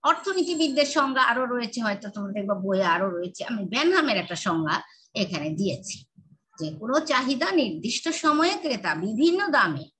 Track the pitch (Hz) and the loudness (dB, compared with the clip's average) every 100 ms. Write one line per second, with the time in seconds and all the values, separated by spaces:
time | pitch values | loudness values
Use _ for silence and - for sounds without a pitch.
0 | 277 330 - 370 339 330 320 269 285 311 | 4 2 2 0 0 2 2 2 2 2
1 | 269 262 247 233 254 247 233 - 226 202 | 2 4 2 2 0 -2 -4 -2 -2 -2
2 | 208 202 202 208 196 196 190 190 185 170 | -6 -8 -6 -6 -2 -2 0 2 2 2
3 | 196 175 180 - - 233 185 226 320 381 | 0 -2 -6 -8 -6 -4 -2 0 4 4
4 | 294 208 175 170 196 165 156 170 - - | 4 0 -2 -4 -2 0 0 -2 -4 -20
5 | _ 220 196 175 151 156 196 135 - - | _ -4 -2 -2 -4 -2 -2 -2 -8 -14
6 | - _ _ _ _ - 156 156 220 277 | -14 _ _ _ _ -10 -8 -8 -2 -2
7 | 311 262 254 269 339 381 233 160 208 - | 0 0 0 0 0 2 0 -2 -4 -4
8 | 320 320 311 302 339 415 320 233 185 151 | -4 -2 2 4 2 0 -2 -4 -2 -2
9 | 185 220 320 359 403 285 190 143 - _ | -2 2 4 4 2 2 2 0 -8 _